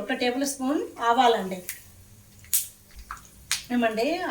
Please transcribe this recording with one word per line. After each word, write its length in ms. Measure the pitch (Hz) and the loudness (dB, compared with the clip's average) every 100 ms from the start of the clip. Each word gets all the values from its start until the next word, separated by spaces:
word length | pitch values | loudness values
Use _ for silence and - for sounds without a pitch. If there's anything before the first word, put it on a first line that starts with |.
ఒక 160 | 202 254 | -2 -2
టేబుల్ 220 | 247 254 277 | 0 0 -2
స్పూన్ 280 | - 262 320 466 - 339 | -2 -2 0 -2 0 2
ఆవాలండి. 500 | 262 247 220 190 185 - - - - - - - - - - - - - - - - - - - - - 247 | 6 6 4 0 -6 -10 -12 -16 -20 -20 -20 -20 -20 -2 -2 -2 -10 -20 -18 -16 -16 -18 -16 -6 -6 -2 0
ఏమండి, 320 | 226 214 262 349 359 | 0 0 -2 -2 -2